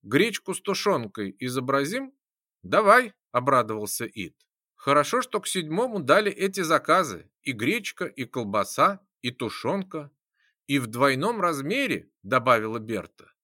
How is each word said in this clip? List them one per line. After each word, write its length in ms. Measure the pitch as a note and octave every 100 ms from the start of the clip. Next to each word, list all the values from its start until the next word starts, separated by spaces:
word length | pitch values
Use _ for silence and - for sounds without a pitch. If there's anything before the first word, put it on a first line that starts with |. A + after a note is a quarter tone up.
Гречку 500 | G#2 C3+ A3+ G3 -
с 80 | F3+
тушёнкой 720 | - F#3+ G#3 E3 A2 A2 G2 -
изобразим?" 720 | B2+ B2+ B2+ C3+ C#3 A#3+ C4+ _ _ _ _ _
"Давай", 500 | F2+ D#3 G#3 A#3+ A#3 _ _
обрадовался 720 | B2 B2+ C3 A2 A2 G#2 -
Ид. 300 | A2+ - F2 _ _ _ _
"Хорошо, 460 | _ - C#3+ C#3+ B3
что 200 | - G#3
к 60 | -
седьмому 520 | F#3 D#3 E3+ B3 G#3
дали 320 | C3 F3 G#3
эти 300 | - G3 F#3+
заказы. 680 | D#3+ D#3 - F3 D#3 F2 - _
И 100 | -
гречка, 540 | A#2 B2 A3+ G3 -
и 200 | F3+ -
колбаса, 760 | A#2+ C3 G#2+ G#2 F#2+ - E3+ G3 _ _
и 100 | B2
тушёнка. 800 | B2 A2+ - A#2+ G3 F#3+ D#3 C#3+ _ _ _ _ _ -
И 120 | C#3
в 80 | A#2
двойном 540 | A#2+ C#3 C3 F#3+ A3+
размере", 680 | F3 D3 C#3 B3+ C4 G2+ - _
добавила 560 | G2 B2+ B2 A#2 A2 A2+
Берта. 540 | A2 G#2+ - _ - _